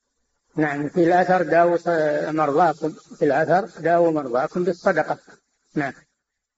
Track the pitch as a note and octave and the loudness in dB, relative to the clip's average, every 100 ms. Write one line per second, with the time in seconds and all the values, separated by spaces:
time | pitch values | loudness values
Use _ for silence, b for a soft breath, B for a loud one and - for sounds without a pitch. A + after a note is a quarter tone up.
0 | _ _ _ _ _ D3+ D#3 C#3+ D3 F3+ | _ _ _ _ _ -4 -4 -4 -4 0
1 | E3 F3+ F3 F#3 D3+ E3 F3 E3+ F3 E3 | 2 2 2 0 2 2 2 0 -2 -2
2 | D3+ D3 D#3+ D#3 D3+ D3 E3+ D3+ D#3 - | 0 -2 -4 -2 0 2 2 0 -6 -8
3 | - - D3+ C3+ D#3 F3 A3 - D#3+ E3+ | -16 -2 0 0 2 0 -2 -6 0 2
4 | E3+ D#3 C3+ A#2+ D3+ F3+ F3+ F3 G3+ D#3 | 2 0 -2 -4 -2 -4 -4 -2 -2 0
5 | - D3 _ - _ _ _ D#3 C3+ - | -2 -6 _ -20 _ _ _ -8 -8 -10
6 | _ _ _ _ _ | _ _ _ _ _